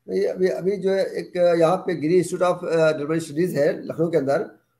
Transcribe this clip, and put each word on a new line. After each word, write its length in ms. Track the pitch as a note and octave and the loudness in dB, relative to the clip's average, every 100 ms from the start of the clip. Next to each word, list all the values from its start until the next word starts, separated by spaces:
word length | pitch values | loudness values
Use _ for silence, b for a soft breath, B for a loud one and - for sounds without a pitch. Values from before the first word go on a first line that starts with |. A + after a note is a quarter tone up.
| - | -8
नहीं, 160 | F#3+ G3 | -4 -2
अभी, 220 | F3+ F#3 | 0 0
अभी 300 | - F3 G#3 | 0 -2 -2
जो 140 | F#3+ | 0
है 140 | G3 F#3 | 0 -2
एक 520 | - E3+ F3+ F3 E3+ | -4 -6 0 2 4
यहाँ 180 | D#3+ F#3 | 4 2
पे 180 | F#3 E3 | -2 -4
गिरी 280 | D3+ F3+ | 2 2
Institute 240 | D#3+ F3 F3+ | 2 0 0
of, 200 | F3 F3 | 0 -2
अ, 240 | E3 D#3+ | 2 2
Development 320 | D3+ D3 E3 | 2 -2 -4
Studies 260 | D#3+ C#3+ F3+ | -4 -2 -2
है 360 | - D3+ G3+ - | 2 0 0 -4
लखनऊ 260 | - E3+ | -4 0
के 60 | D#3+ | 0
अंदर, 420 | C3+ D3 G#3+ - _ _ | 0 -2 -4 -14 _ _